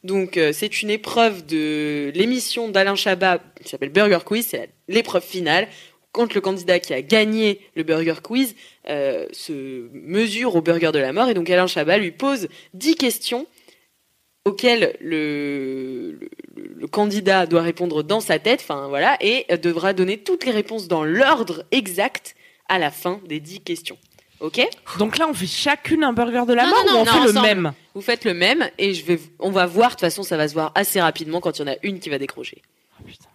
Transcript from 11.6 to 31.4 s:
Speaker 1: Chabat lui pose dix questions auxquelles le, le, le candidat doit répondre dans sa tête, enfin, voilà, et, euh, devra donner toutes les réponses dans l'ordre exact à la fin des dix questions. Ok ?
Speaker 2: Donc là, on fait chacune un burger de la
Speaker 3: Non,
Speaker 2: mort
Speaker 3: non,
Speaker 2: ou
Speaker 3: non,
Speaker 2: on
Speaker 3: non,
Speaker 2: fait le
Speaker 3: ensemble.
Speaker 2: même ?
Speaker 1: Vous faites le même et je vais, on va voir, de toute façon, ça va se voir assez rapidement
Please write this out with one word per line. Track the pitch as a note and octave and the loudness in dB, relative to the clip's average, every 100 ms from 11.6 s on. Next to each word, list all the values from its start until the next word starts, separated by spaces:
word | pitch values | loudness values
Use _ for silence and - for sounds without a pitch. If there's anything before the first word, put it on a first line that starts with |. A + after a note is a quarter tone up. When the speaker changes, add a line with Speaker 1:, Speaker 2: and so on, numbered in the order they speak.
| F3+ | 4
Speaker 1:
Chabat | E3+ D3+ G3+ | 0 2 2
lui | F3+ | 2
pose | - C#4 C4+ F3 - - | -2 -2 -2 -6 -12 -20
dix | F#3 C#4 | -4 -2
questions | D#4+ C4 - - B3 D#4+ _ _ _ _ _ _ _ _ _ | 2 0 0 -6 -6 -8 _ _ _ _ _ _ _ _ _
auxquelles | G3+ G3+ B3 A#3 E3+ - | -4 2 2 4 2 -2
le, | D#3 D#3+ D3+ D3 C#3+ C#3+ C3 C3+ C3 B2+ E2+ D2+ - - - | -4 -2 -2 -4 -4 -4 -6 -6 -8 -10 -10 -12 -16 -18 -20
le, | - G1+ - | -18 -16 -12
le | D#3+ | -6
candidat | G#3 G#3 G3+ F#3+ F#3+ E3+ | -2 0 0 2 2 4
doit | E3+ | 2
répondre | E3 E3 F3 D#3 | 0 -2 -4 -4
dans | D3+ G#3+ | -2 -4
sa | G#3 D#3 | 0 0
tête, | G#3+ C4 | 2 0
enfin, | - C#3+ C#3 | -2 -8 -4
voilà, | C#3 G3 - | 2 2 2
et, | G3+ B3 - | 2 0 0
euh, | F3 | 0
devra | E3+ E3 F#3+ | 0 0 0
donner | F#3 F#3 G#3 | 0 0 -2
toutes | - F4+ | -2 -2
les | B3+ | 0
réponses | G#3+ G#3 A3 F3 | -2 -2 -8 -2
dans | E3 | -2
l'ordre | D#3 F#3 C4+ D4 A3+ D#3+ - | 0 2 4 4 0 -6 -2
exact | C4 G3 F3 G#3+ - - _ _ _ - | -2 0 -2 -2 -4 -16 _ _ _ -2
à | F#3 | 0
la | D3+ | 0
fin | - F3+ G3+ F3+ | -2 -6 -6 -8
des | D3+ | -10
dix | D3+ F#3+ | -10 -14
questions. | - E3 - - _ _ _ _ | -8 -8 -10 -16 _ _ _ _
Ok ? | D#3 A#3+ C#4+ - - - | -6 0 0 -2 -14 -4
Speaker 2:
Donc | G#3+ B3+ | -2 0
là, | D#4+ | -2
on | |
fait | G#3+ F3+ | -2 -6
chacune | - C#4+ D4 - D#4+ | -2 0 -2 0 2
un | C#4+ | 2
burger | A#3+ A#3+ A#3+ A#3+ | 2 0 0 2
de | |
la | A#3+ | 4
Speaker 3:
Non, | C#4+ | 6
Speaker 2:
mort | G#4+ | 6
Speaker 3:
non, | G4+ | 6
Speaker 2:
ou | |
Speaker 3:
non, | A#3+ | 4
Speaker 2:
on | |
Speaker 3:
non, | A3+ | 6
Speaker 2:
fait | A3+ | 6
le | B3 | 6
Speaker 3:
ensemble. | G#3 G#3+ | 6 4
Speaker 2:
même ? | G3 D#3+ C#3 _ | 4 0 -4 _
Speaker 1:
Vous | G3+ | -8
faites | G3 A#3 | -4 -2
le | A3 | -2
même | F3 F#3 D4+ A#3+ - | 0 2 2 -2 -2
et | G3 | -2
je | F3 | -2
vais, | D#3 E3+ D3+ - | -2 -2 -2 -6
on | F#3+ | -2
va | F#3+ | 2
voir, | F3+ F3+ A#3+ | 2 4 2
de | |
toute | - | 2
façon, | F3 F3+ | -2 -2
ça | F#3+ D#3+ | -4 -2
va | D3+ | 0
se | |
voir | D#3 D#3 | -2 -2
assez | - G3+ G3 | 0 0 2
rapidement | E3+ - D#3 E3+ | 0 0 -6 -4